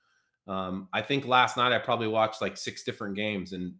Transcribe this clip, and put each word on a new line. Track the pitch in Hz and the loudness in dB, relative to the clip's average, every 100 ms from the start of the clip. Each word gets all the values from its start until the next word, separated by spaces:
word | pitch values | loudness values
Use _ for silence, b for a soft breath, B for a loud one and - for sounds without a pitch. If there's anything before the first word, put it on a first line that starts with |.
| _ _ _ _ - | _ _ _ _ -8
um, | 95 92 95 95 | -4 -4 -6 -4
I | 107 | -4
think | 107 139 123 | 0 -2 4
last | 127 117 127 | 4 6 4
night | 123 | 2
I | 113 | 2
probably | - 117 110 | 2 0 2
watched, | 110 110 - | 4 2 2
like, | 98 - | -4 -2
six | - - | -8 -6
different | - - 104 98 | -8 -6 -6 -2
games | 107 101 90 | -2 -2 -4
and, | 92 90 87 | -6 -8 -8